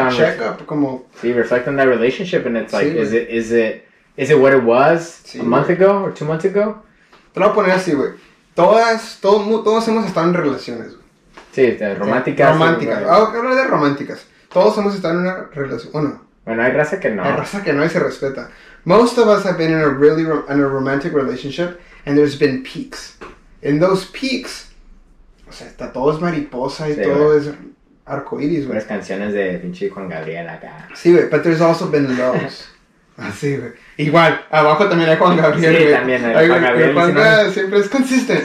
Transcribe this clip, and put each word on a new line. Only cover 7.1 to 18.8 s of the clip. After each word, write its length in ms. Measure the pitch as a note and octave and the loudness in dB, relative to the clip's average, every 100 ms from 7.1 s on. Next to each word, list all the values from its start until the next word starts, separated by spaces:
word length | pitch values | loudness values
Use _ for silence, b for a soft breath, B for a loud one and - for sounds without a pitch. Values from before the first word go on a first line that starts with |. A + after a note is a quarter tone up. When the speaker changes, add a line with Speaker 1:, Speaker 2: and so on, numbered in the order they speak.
| b b | b b
Speaker 2:
Te 80 | E3+ | -2
lo 60 | G#3 | 0
voy 60 | |
a 20 | |
poner 160 | G#3+ F#3 | 2 2
así, 220 | F#3 F3 | 0 0
güey. 160 | C#3 A2 b b b _ | -2 -2 b b b _
Todas, 640 | - F#3 A3 A#3 A3+ - - | 0 4 4 4 0 -6 -4
todo 200 | G3 G#3 | 0 2
mu-, 220 | G#3 A3 | 2 0
todos 240 | G#3+ A3 A3 | 0 0 0
hemos 160 | A3 F#3+ | -2 -2
estado 220 | E3 E3+ | -2 0
en 60 | |
relaciones, 540 | F3 D3 B2+ - A#2 G#2+ | 0 -2 -4 -8 -12 -14
güey. 100 | - _ _ _ - - | -20 _ _ _ -20 -8
Speaker 1:
Sí, 200 | C#3 A#2+ | 0 2
de 220 | G2 G#2 F#2+ | 2 -4 -4
románticas, 560 | G2+ B2+ C#3 C3+ - | -2 -2 -2 2 2
Speaker 2:
Románticas. 480 | D#3+ E3 E3 A2+ G#2 | 4 2 0 -2 -2
Speaker 1:
güey. 80 | D#3+ | 2
Speaker 2:
Ah, 200 | F#3+ A3 A#3 | 2 2 0
hablar 180 | B3+ B3+ | -2 0
de 80 | |
románticas. 600 | - E3 C#3+ C#3 - - - b b | 0 0 0 -2 -8 -14 -18 b b
Todos 260 | F3+ G#3 G#3+ | 2 2 2
hemos 160 | G3+ | -2
estado 200 | G3 E3 | -2 -2
en 60 | F3 | -2
una 260 | F#3 F#3 - | -2 -6 -10
relación, 380 | C#3+ C3+ A#2 - | -8 -8 -8 -8
¿o 60 | D#3 | -4
no? 220 | C#3 - _ _ | -4 -6 _ _
Speaker 1:
Bueno, 180 | A2+ A2+ | -8 -2
hay 80 | B2 | 0
raza 300 | C#3 D3+ F#3+ | 0 -2 -2
que 100 | B2+ | -4
no. 140 | G2+ | -2
Speaker 2:
Hay 80 | F#2 | -2
raza 320 | D3 - G3+ | -4 -6 -6
que 80 | F3 | -2
no 120 | C#3+ | -2
y 40 | E3 | 0
se 100 | E3 | 0
respeta. 520 | G#2 - C3+ C3 - B B B | -4 -4 -8 -8 -14 B B B